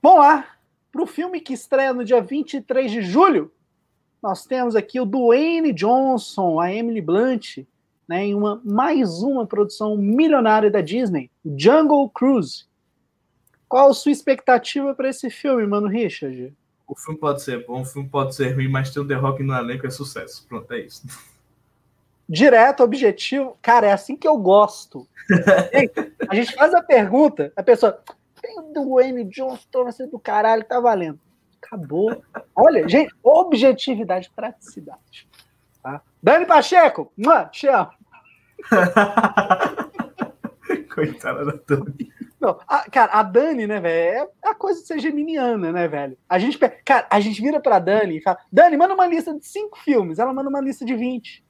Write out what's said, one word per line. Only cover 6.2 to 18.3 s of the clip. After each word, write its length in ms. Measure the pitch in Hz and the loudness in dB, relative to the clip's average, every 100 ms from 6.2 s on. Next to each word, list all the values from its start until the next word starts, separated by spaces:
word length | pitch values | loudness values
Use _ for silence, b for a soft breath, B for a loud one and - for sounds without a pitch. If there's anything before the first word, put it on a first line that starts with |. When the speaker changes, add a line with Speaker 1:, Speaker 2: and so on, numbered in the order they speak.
| - - 185 160 | -6 -4 -2 -2
Speaker 1:
a 140 | 175 | -2
Emily 280 | 202 233 226 | -4 -6 -6
Blunt, 580 | 160 185 254 247 - - 131 _ _ _ _ | -2 0 0 -2 -8 -18 -20 _ _ _ _
né, 180 | 170 202 | -6 -4
em 80 | |
uma, 260 | 202 208 208 | -2 -4 -4
mais 580 | 240 208 277 294 220 165 | -6 -2 0 0 -2 -2
uma 240 | 240 269 220 | -4 -4 -4
produção 500 | 202 208 - 214 208 | -2 -4 -4 -6 -2
milionária 760 | 202 233 320 285 220 214 214 | 0 2 2 2 4 2 2
da 100 | 202 | 0
Disney, 480 | 156 214 240 165 127 _ 160 | -2 -4 -4 -4 -8 _ -12
Jungle 640 | 139 165 294 302 294 269 | 0 4 4 4 2 0
Cruise. 560 | - 254 262 143 - _ _ _ _ _ _ _ _ _ _ _ | -2 0 0 -2 -10 _ _ _ _ _ _ _ _ _ _ _
Qual 200 | 254 277 | 4 6
a 40 | |
sua 180 | 269 - | 4 0
expectativa 840 | 285 - 262 - 247 247 285 277 269 | -2 0 -2 2 2 2 -6 -6 -4
pra 140 | 262 | -6
esse 200 | 262 254 | -6 -10
filme, 380 | - 285 254 208 | -8 -2 0 0
mano 200 | 208 208 | -2 -2
Richard? 640 | 208 214 - 139 127 127 147 _ _ _ | -2 -4 -6 -12 -12 -16 _ _ _ _
Speaker 2:
O 80 | 143 | -18
filme 240 | - 156 | -14 -6
pode 240 | 151 139 | -4 -6
ser 220 | - 123 120 | -8 -10 -10
bom, 160 | 127 | -12
o 40 | 131 | -10
filme 220 | 143 139 | -12 -8
pode 260 | 143 135 | -6 -6